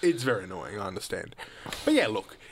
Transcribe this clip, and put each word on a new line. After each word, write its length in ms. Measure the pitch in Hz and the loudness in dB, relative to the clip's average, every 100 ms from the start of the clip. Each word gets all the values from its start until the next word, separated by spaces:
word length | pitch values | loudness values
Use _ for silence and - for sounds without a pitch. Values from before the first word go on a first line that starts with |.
It's 180 | 175 135 | 2 2
very 220 | 127 104 | 2 0
annoying, 360 | 92 92 67 101 | -2 -8 -8 -6
I 60 | 98 | -6
understand. 500 | 92 - 90 - - - - - - 294 | -6 -6 -6 -8 -12 -16 -14 -12 -2 4
But 100 | 302 | 4
yeah, 100 | 113 | 4
look, 320 | 107 - - - | 0 -6 -14 -8